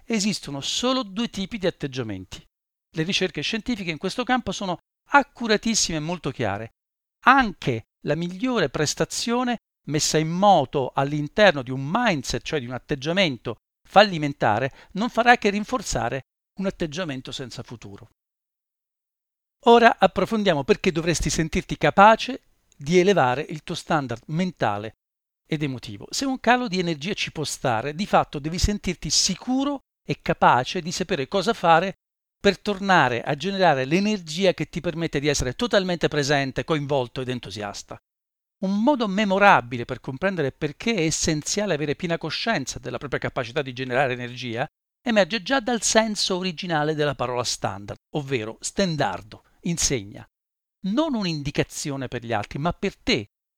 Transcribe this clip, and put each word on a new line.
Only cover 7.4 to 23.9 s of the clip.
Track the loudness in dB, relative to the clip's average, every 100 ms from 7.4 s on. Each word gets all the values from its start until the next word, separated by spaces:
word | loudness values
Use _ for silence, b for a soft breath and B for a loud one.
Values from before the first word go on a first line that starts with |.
| 4 -2 -2 -2 -4 _
la | -4 -2
migliore | -4 -4 -2 0 0
prestazione | 0 -2 0 -2 -2 -2 0 0 -4 _ _ -4
messa | -2 2 2
in | 0
moto | 4 6 6 4 0 0
all'interno | 0 0 -2 -2 4 4 4
di | -2
un | -6 -2
mindset, | 0 0 0 -2 -6
cioè | -4 -6
di | -4
un |
atteggiamento | -10 -6 -6 -2 2 2 0 -6 -10 _ _ _
fallimentare, | 4 4 2 -4 0 2 2 0 -6 -12
non | -6 -2
farà | 2 4 4
che | 2
rinforzare | -2 -4 -6 -4 -4 -4 -4 -10 _ _ -6
un | -6
atteggiamento | -4 -4 -4 -6 -8 -10
senza | -12 -12 -12
futuro. | -14 -14 -16 -18 -20 _ _ _ _ _ _ _ _ _ _ _ _ _ _ _ 6
Ora | 8 8 6
approfondiamo | 4 2 -2 0 0 0
perché | 2 0 0
dovresti | 0 0 -2 0
sentirti | -2 -2 -4 -4 0
capace | 2 8 8 8 2 -10 _ _ _ -12
di | 2 4
elevare | 6 4 4 2
il | -4 -10
tuo | -10 -10
standard | -2